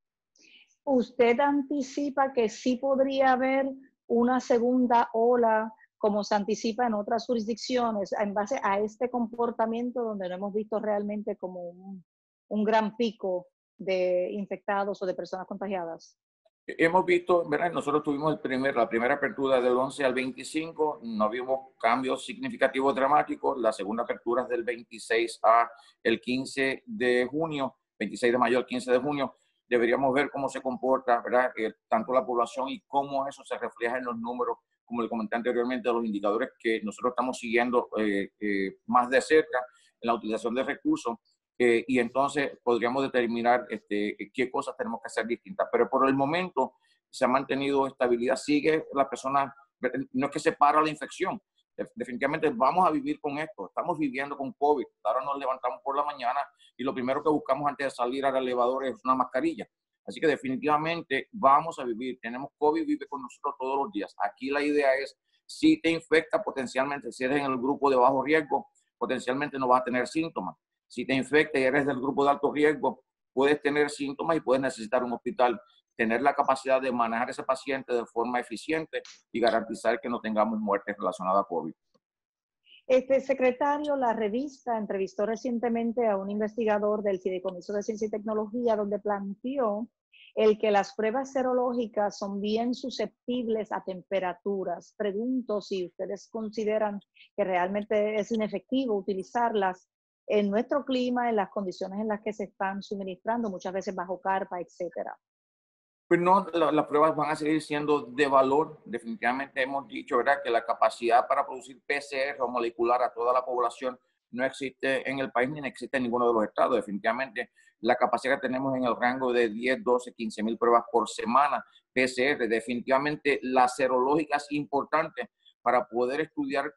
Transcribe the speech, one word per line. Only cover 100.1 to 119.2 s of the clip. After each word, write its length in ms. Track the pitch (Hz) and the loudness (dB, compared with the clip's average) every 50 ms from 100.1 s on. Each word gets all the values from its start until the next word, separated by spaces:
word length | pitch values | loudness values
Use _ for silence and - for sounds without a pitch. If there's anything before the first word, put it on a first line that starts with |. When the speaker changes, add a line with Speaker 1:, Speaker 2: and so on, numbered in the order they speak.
| _ _ _ - 220 | _ _ _ 0 2
Speaker 1:
en 160 | 208 208 202 | 2 2 2
nuestro 360 | 202 220 254 - 311 285 240 | 2 0 0 0 -2 -2 0
clima, 440 | - 262 254 247 247 247 247 240 240 | 0 0 0 0 0 0 0 0 0
en 60 | 226 | 0
las 160 | 208 185 - | 0 0 -2
condiciones 480 | - 220 196 185 175 - 196 185 190 202 | -4 -6 -6 -6 -6 -6 -8 -6 -6 -4
en 80 | 220 | -4
las 140 | 220 208 208 214 | -2 -4 -4 -4
que 100 | 220 208 | -6 -6
se 120 | - 202 | -6 -8
están 380 | - _ - 202 190 196 202 190 | -8 _ -4 -4 -4 -4 -6 -8
suministrando, 680 | - 214 196 196 190 180 - - 220 226 240 233 214 | -8 -8 -8 -6 -8 -10 -8 -4 -4 -2 -2 -2 -4
muchas 220 | 185 175 - 190 180 | -4 -6 -6 -6 -6
veces 200 | 190 185 214 190 | -4 -4 -4 -6
bajo 280 | 185 175 180 185 175 | -6 -6 -6 -6 -6
carpa, 400 | - 190 190 190 196 185 185 180 | -2 -2 -2 -2 -2 -4 -6 -8
etcétera. 580 | 170 - _ - 180 196 - - - - - - _ _ _ _ _ _ _ _ _ _ _ _ _ _ _ _ _ | -10 -10 _ -8 -8 -8 -8 -8 -10 -10 -12 -14 _ _ _ _ _ _ _ _ _ _ _ _ _ _ _ _ _
Speaker 2:
Pues 140 | - 170 170 | 2 2 4
no, 260 | 175 180 185 196 190 - - | 6 6 4 4 4 2 0
la, 180 | 170 160 147 | 2 2 4
las 160 | 151 151 147 | 4 2 2
pruebas 300 | - 139 147 156 160 151 | 2 2 4 4 4 4
van 140 | 151 147 147 | 2 -2 -2
a 60 | 156 | -2
seguir 240 | 151 156 147 156 156 | -2 0 0 0 0
siendo 420 | 147 - 151 147 147 147 147 143 143 | -2 -2 -4 -2 0 0 0 0 0
de 260 | 127 123 131 147 135 | -2 -2 0 2 4
valor. 520 | 139 135 135 131 139 147 160 156 - - - | 6 6 6 6 4 2 2 0 -4 -14 -12
Definitivamente 800 | 104 107 117 - 117 113 104 117 120 127 135 139 135 - 135 127 | -10 -10 -10 -8 -10 -8 -4 -2 -2 -2 -2 -4 -6 -4 -4 -4
hemos 260 | 135 139 139 127 107 | -2 -4 -6 -8 -8
dicho, 300 | 104 131 131 - 139 123 | -10 -12 -6 -2 0 0
¿verdad?, 220 | 120 135 143 143 - | 2 2 2 2 0
que 80 | 123 | 0
la 140 | 113 113 - | 0 0 0
capacidad 640 | - 113 - 113 110 - - 117 113 113 123 - | -2 0 2 2 2 2 0 0 4 4 4 4
para 180 | - 135 143 139 | 4 2 0 0
producir 380 | 139 131 127 123 135 131 120 _ | -2 -6 -12 -12 -14 -18 -12 _
P 160 | - 147 143 | -4 -4 -4
C 300 | - - 143 131 135 143 | -4 -4 -4 -2 -2 -2
R 100 | 143 127 127 | -2 -2 -2
o 60 | 120 | -2
molecular 540 | 123 123 117 117 - - 117 117 120 120 123 | 0 0 -2 -2 -2 0 2 2 2 2 2
a 100 | 117 - | 0 -2
toda 200 | 113 117 123 123 | 0 0 2 2
la 120 | 127 127 | 2 0
población 540 | 131 123 123 120 117 - - 131 127 123 - _ _ _ _ _ _ | 0 0 0 0 0 -2 -4 -6 -8 -8 -8 _ _ _ _ _ _
no 140 | - 120 131 | -6 -4 -4
existe 640 | 131 - - 139 131 - _ - 135 135 123 - 131 | -4 -4 -6 -8 -8 -6 _ -2 0 0 0 -2 -4
en 100 | 135 135 | -4 -4
el 140 | 135 - - | -4 -2 0
país 180 | 117 127 135 | 0 0 0
ni 160 | 151 151 143 | -2 -6 -8
existe 300 | 127 - - 127 113 - | -10 -10 -10 -8 -4 -4
en 80 | 135 127 | -2 -2
ninguno 240 | 120 113 123 120 120 | 0 0 2 4 4
de 60 | 120 | 4
los 100 | 113 107 | 2 2
estados. 320 | - - - 170 - 127 | 0 0 2 2 2 2
Definitivamente, 720 | 110 - - 98 101 104 113 113 123 135 - - 123 127 - _ _ _ _ _ _ | 0 0 -2 -6 -4 -2 0 0 -2 -4 -6 -6 -8 -8 -8 _ _ _ _ _ _
la 160 | 104 117 123 | 0 0 2
capacidad 400 | - 127 - 117 117 - 127 139 | 2 2 2 2 0 0 0 0
que 100 | 139 - | 0 0
tenemos 300 | 123 127 127 135 135 131 | -2 -2 -2 -2 -2 -2
en 80 | 127 127 | 0 0
el 100 | 120 110 | 0 0
rango 380 | - 120 123 127 131 | 0 0 0 0 0